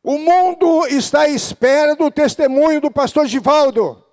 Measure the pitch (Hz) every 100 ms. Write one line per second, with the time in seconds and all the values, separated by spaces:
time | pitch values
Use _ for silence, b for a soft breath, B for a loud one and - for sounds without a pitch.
0 | - 294 311 359 359 349 339 320 294 277
1 | - 285 302 269 - - 247 277 302 302
2 | 302 294 294 - 277 269 311 302 285 254
3 | 277 302 285 247 214 302 277 226 175 113
4 | _